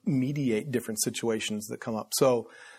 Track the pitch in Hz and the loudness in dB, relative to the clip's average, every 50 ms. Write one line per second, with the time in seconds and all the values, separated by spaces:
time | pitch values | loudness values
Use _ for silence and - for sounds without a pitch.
0 | _ - 151 131 127 131 147 151 143 123 110 107 - 156 120 120 - - 110 107 | _ 0 2 2 2 0 0 0 0 2 2 0 0 0 -2 -2 -2 -2 -4 -2
1 | - 131 117 - - 117 110 110 104 - 107 104 101 - 120 - - - 113 107 | -2 -2 -2 -2 -2 0 0 0 -2 -4 -4 -4 -6 -8 -10 -8 -6 -4 -4 -4
2 | 101 - - - 143 135 127 117 110 - - - - - - | -4 -4 2 4 6 6 6 4 0 -6 -14 -20 -20 -20 -20